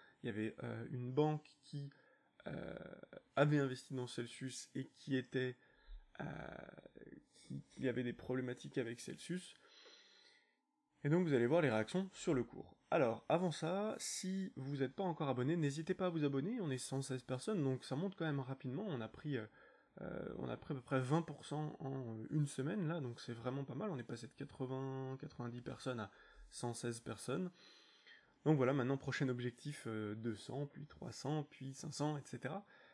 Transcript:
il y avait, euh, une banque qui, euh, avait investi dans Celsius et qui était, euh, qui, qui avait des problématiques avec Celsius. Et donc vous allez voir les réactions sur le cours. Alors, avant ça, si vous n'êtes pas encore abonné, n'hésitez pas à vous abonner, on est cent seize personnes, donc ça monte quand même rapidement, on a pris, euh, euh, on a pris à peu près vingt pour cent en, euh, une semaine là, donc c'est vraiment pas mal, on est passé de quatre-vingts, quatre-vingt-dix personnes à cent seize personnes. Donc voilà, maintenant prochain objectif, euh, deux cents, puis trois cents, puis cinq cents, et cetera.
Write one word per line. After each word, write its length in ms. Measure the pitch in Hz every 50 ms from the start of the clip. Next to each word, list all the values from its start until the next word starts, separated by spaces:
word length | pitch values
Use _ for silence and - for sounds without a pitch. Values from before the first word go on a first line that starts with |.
| - - - _ -
il 40 | 120
y 20 |
avait, 260 | 101 107 107 117 - - -
euh, 240 | 120 113 110 117 -
une 220 | - 123 123 123
banque 340 | 131 139 151 151 156 147 - - - _
qui, 300 | _ - - 143 143 139 - - _ _ _ _ _ _ _ - - -
euh, 260 | - - - - - - - - - - - - - - - _ _
avait 240 | - 143 147 147 147
investi 340 | 139 131 127 123 - - 135
dans 140 | 127 123 120
Celsius 640 | - - 120 117 - - 131 131 131 - - - _
et 160 | 131 131 - - -
qui 180 | - - 135
était, 400 | 131 127 - - 131 127 127 123 - _ _ _ _ - - - - - - _ -
euh, 40 | - - - - - - - - - - - - - - - - - - - - - _ _ -
qui, 200 | - - - 139 - -
qui 180 | - - 123 131
avait 160 | 117 123 123
des 100 | 120 -
problématiques 680 | - - - 127 131 127 123 127 - - 143 - 139
avec 220 | 120 117 120 -
Celsius. 520 | - - - - - - 170 185 - - - - - - - - - - - - - - - - - - - - _ _ _ _ _ _ _ _ _ _ _ _ -
Et 60 | 143
donc 180 | 156 180 185 160
vous 60 | 139
allez 140 | 117 120 120
voir 140 | 151 175
les 80 | 156 135
réactions 400 | 110 110 110 - - 185 190 185 -
sur 200 | - - - 151
le 100 | 127 117
cours. 340 | - - - - - - - _ _
Alors, 360 | - 170 135 113 113 113 - -
avant 220 | 147 175 185 175
ça, 440 | 151 - 160 160 185 196 208 220 220 214
si 540 | - - - - - 185 190 190 190 - - 131
vous 200 | 131 139 143 131
n'êtes 160 | 135 127 -
pas 100 | - 196
encore 260 | 180 160 - 156 139
abonné, 260 | 127 123 123 139 170 170
n'hésitez 360 | 156 143 139 160 160 - 185
pas 140 | 180 190 180
à 20 |
vous 160 | 165 160 147
abonner, 340 | 143 139 135 135 196 247 247
on 100 | 185 147
est 80 | 131 127
cent 240 | - - 135 135
seize 220 | 135 - 135 127 -
personnes, 400 | - 131 127 - - 220 185 143
donc 220 | 135 131 127 -
ça 100 | - 131
monte 200 | 139 185 202 185
quand 100 | - 165
même 160 | 160 143 139
rapidement, 440 | 127 127 135 - - 127 123 175 220
on 140 | 208 151 120
a 80 | 110 107
pris, 300 | - - - 151 139 117
euh, 80 | 107 - - - - - - - _ _ _ -
euh, 320 | - - - - - - - -
on 120 | 131 123
a 80 | 117 120
pris 160 | - - 151
à 20 |
peu 60 | 131
près 180 | 120 - 139 131
vingt 220 | 127 123 151 170
pour 240 | 165 160 147 143 -
cent 320 | - 147 151 151 151 - -
en, 380 | - 135 139 135 127 117 113 110
euh, 100 | 110 -
une 160 | - 156 147 143
semaine 420 | - - 131 156 202 214 175 151
là, 100 | 170 170
donc 220 | 135 123 120 -
c'est 100 | - -
vraiment 320 | 120 117 113 127 127 139 139
pas 120 | - 120
mal, 140 | 139 208 208
on 60 | 165 127
est 60 | 117
passé 240 | - 123 113 113 -
de 60 | -
quatre-vingts, 840 | - 139 139 - - 135 127 135 135 135 135 131 135 131 131 131 131
quatre-vingt-dix 400 | - 147 - - 120 120 120 120
personnes 400 | 117 127 127 - - 131 123 117
à 100 | 104 98 - - - - - - - -
cent 240 | - - - 120 117
seize 260 | - - 120 117 117
personnes. 500 | - - 113 107 - - 131 175 185 180 - - - - - - - - - - _ - - - - _ _ _ _
Donc 140 | 143 156 135
voilà, 160 | 127 123 143
maintenant 240 | 139 120 131 139 135
prochain 320 | - 143 135 - 143 131
objectif, 560 | 123 123 120 123 120 - - 147 143 - - 117
euh, 260 | 110 110 107 104 104
deux 220 | 110 113 120 107
cents, 300 | 98 - - 113 139 147
puis 200 | 139 - - 151
trois 280 | - - - - 123 117
cents, 300 | - - 139 151 156 143
puis 300 | - - - 131 135 135
cinq 200 | - - 147 139
cents, 240 | - 151 151 151 143
et 40 | 127
cetera. 400 | - - 120 - 127 - 202 - - - - - -